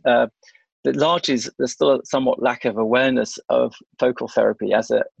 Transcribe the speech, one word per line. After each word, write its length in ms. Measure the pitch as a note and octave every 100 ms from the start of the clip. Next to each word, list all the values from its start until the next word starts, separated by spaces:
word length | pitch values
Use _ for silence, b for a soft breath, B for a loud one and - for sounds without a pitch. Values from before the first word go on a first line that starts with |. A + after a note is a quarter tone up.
| -
uh, 220 | A#2+ B2 _ b b b _
that 120 | C#3 C#3
largely 380 | D#3 E3+ E3+
is, 160 | B2+ B2 -
there's 140 | B2
still 240 | - D3+ C3
a 100 | -
somewhat 360 | C#3+ C3 -
lack 220 | B2+ A#2+
of 140 | B2+ G#2
awareness 600 | A2 A#2+ C3+ B2+ A2+ - -
of 240 | B2 B2 - - -
focal 300 | B2+ A#2+ A2+
therapy 440 | - A2+ A2 G#2
as 180 | G#2 A2+
a 120 | A#2 - _